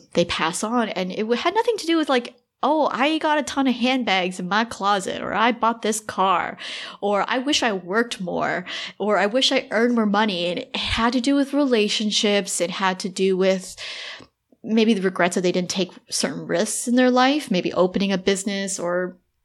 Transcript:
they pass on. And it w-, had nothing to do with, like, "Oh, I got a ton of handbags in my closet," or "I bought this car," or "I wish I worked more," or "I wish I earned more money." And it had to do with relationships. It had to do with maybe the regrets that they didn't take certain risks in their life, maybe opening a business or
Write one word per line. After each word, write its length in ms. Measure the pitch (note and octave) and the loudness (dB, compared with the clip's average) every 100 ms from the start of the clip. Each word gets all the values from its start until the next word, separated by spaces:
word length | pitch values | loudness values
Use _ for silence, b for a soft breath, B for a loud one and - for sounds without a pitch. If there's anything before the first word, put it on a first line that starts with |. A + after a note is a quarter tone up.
| - | -4
they 100 | F3 | 0
pass 400 | F3 - E3 E3+ | 0 0 -2 -2
on. 240 | G#3+ B3 G#3+ | -2 0 0
And 220 | - F#3 | -2 -4
it 80 | F#3 | -2
w-, 180 | G#3+ A#3+ | -2 0
had 160 | F4 | 0
nothing 220 | G#4 A#4 G#4+ | 0 0 0
to 100 | D#4+ | 0
do 120 | E4 | 0
with, 100 | D4+ | 2
like, 280 | B3+ A#3+ - _ - | 0 -2 -14 _ -4
"Oh, 280 | B3+ D#4 C#4 | 0 2 2
I 240 | - C#4+ D#4+ | 0 0 2
got 200 | D#4 D4+ | 0 0
a 60 | |
ton 240 | D4 C#4 C4+ | 0 0 2
of 80 | A#3 | 2
handbags 640 | B3 C4 A3+ F#3+ F3+ F#3 | 2 2 2 0 0 -4
in 80 | F3+ | -2
my 160 | G3+ | 0
closet," 580 | A#3 - G3 G3+ F#3 - | -2 -2 0 0 -2 -6
or 120 | - | -4
"I 180 | G3+ A#3 | 0 2
bought 300 | B3 A3+ A#3 | 2 0 0
this 180 | G#3 A3 | -2 -4
car," 580 | - - F#3+ F3 - - B B B B | -4 0 2 2 -2 -8 B B B B
or 280 | G3+ G3+ - | -2 0 0
"I 100 | B3 | -2
wish 220 | C4 D4+ | 0 0
I 120 | B3 | 0
worked 480 | G3 F3 G#3+ A#3+ - | -2 -2 -2 -2 -4
more," 440 | F3 E3+ D3+ D#3 F3+ B B B | -6 -2 -2 -4 -6 B B B
or 180 | G3+ G3 | 0 2
"I 80 | G3+ | 2
wish 260 | B3 C4 | 2 2
I 160 | C4+ - | 0 0
earned 240 | G#3 A#3+ A#3 | 0 2 2
more 100 | G#3+ | 2
money." 400 | G3+ A3 F3 F3 | 2 2 0 -2
And 120 | F3 | -4
it 160 | - - | -6 -6
had 340 | - - A#3 | -4 0 2
to 80 | B3+ | 2
do 160 | B3+ C#4 | 2 2
with 180 | C#4 | 2
relationships. 1080 | C#4 C#4+ A#3 G#3 - G#3+ G3 G#3 G3+ F#3 - | 2 2 2 2 0 0 0 2 2 0 -2
It 100 | F3 | -4
had 280 | F3+ F#3+ F#3 | -2 -2 -2
to 80 | F#3+ | -4
do 260 | F3+ F#3+ F#3 | 0 2 4
with 400 | F#3+ F#3+ F#3 - B B B B B _ _ _ | 2 2 -2 -12 B B B B B _ _ _
maybe 300 | - A3 A3 | 0 2 4
the 80 | G3+ | 4
regrets 340 | F#3 F#3 F3+ F#3+ | 2 0 0 2
that 60 | |
they 100 | F3+ | 0
didn't 180 | F3+ F3+ | 0 -2
take 220 | F#3+ F3 - - | -2 -4 -8 -8
certain 380 | - F#3 F3 D#3+ | -4 -4 -4 -2
risks 400 | E3+ G#3+ - B3+ | -2 -2 -4 0
in 80 | B3 | 4
their 160 | B3+ | 4
life, 400 | B3 B3+ D4 - | 6 4 2 0
maybe 220 | F3+ - | 0 0
opening 400 | - F#3 F#3+ G3 | 2 2 2 0
a 40 | F#3+ | 0
business 600 | F#3+ G3 G#3 G3 G3 F#3+ | 0 0 -2 -4 -4 -4
or 380 | F3 F3 F3+ - _ _ | -2 -2 -4 -8 _ _